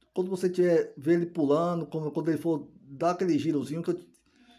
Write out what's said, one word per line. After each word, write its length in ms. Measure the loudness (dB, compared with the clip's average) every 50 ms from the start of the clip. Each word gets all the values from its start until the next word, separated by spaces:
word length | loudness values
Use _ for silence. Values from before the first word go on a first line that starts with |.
| _ _ -6
quando 160 | -4 -4 -4
você 180 | -2 0 0 0
tiver, 460 | 2 2 4 4 4 4 2 0 -4
ver 180 | -6 0 2 2
ele 120 | 2 2
pulando, 640 | -2 -2 0 2 4 4 2 2 0 -2 -4 -4 -6
quando, 240 | -6 -6 -6 -4
quando 180 | -4 -2 0 0
ele 80 | 0 0
for 320 | 0 0 -2 -2 -2 -8 -18 -20
dar 300 | -20 -16 -8 -2 0 0
aquele 280 | 0 0 0 0 0 0
girozinho, 420 | 2 0 0 -2 -2 -4 -6 -6
que 80 | -4 -4
eu, 160 | -4 -4 -6 -14 _ _ _ _ _ _ _ _ -20